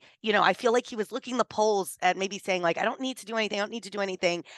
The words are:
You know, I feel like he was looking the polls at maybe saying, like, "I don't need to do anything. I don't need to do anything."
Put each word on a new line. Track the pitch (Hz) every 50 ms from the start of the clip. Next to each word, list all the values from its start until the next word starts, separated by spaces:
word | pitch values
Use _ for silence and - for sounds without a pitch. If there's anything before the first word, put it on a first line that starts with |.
| - - _ _ -
You | 220 208
know, | 202 -
I | 185 190
feel | - - 233 226
like | 247 -
he | - 240
was | 214 202 - 214
looking | 262 - - 247
the | 240 214
polls | - - 220 214 220 208 196 180 - - -
at | - 180 185
maybe | 180 190 196 202 190
saying, | - 202 185 180 175
like, | 170 165 -
"I | 185
don't | 220 269 - 262
need | 262 254 -
to | -
do | 196 226
anything. | 226 220 202 214 202
I | 202
don't | 208
need | 226 233 196
to | 202
do | 202 208
anything." | 196 196 185 - - 180 175 170 - - -